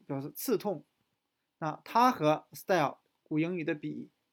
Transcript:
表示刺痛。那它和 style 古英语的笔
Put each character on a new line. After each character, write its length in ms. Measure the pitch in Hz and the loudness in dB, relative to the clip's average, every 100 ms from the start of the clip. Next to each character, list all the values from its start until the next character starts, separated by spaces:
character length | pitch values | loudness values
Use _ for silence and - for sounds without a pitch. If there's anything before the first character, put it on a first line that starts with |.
表 160 | - 135 | -8 -8
示 100 | 147 | -8
刺 260 | - - 196 | -8 -4 -2
痛。 280 | 208 156 - _ _ _ _ _ _ _ | -2 -6 -10 _ _ _ _ _ _ _
那 240 | 156 151 | -8 -8
它 280 | - 226 254 | -2 4 4
和 360 | 247 151 151 - | 4 2 2 -2
style 480 | - - 180 135 - _ _ | -8 0 2 2 -2 _ _
古 160 | - 156 | -4 -2
英 160 | 165 185 | -2 -2
语 60 | |
的 100 | 156 | -4
笔 380 | 151 151 151 - _ _ | -4 -6 -10 -14 _ _